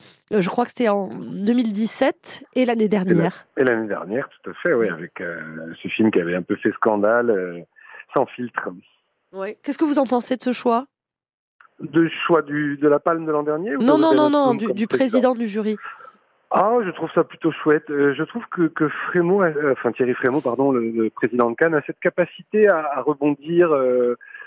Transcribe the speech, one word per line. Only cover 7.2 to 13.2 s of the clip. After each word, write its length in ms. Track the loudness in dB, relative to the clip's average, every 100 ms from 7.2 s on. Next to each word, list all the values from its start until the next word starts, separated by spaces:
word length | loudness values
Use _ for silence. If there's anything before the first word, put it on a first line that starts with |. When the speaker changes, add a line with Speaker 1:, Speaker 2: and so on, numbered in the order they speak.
| 0
Speaker 2:
euh, 300 | -2 -4 -10 -16 _ -20 -20 -6 -2
Sans 120 | -2
filtre. 420 | -6 -10 -8 -8 -12 -18 _ _ _ _
Speaker 1:
Ouais. 240 | -12 -10 -8
Qu'est-ce 160 | -8 -2
que 60 |
vous 160 | 0 0
en 60 | 0
pensez 320 | 0 -2 -4
de 40 |
ce 120 | -2
choix ? 320 | -2 0 0 -2 _ _ _ _ _ _ _ _ -16
Speaker 2:
De 260 | -2 0 2 0 2
choix 160 | 2
du, 360 | 2 -2 -4 0
de 100 | 2
la 120 | 4
Palme 260 | 2 -2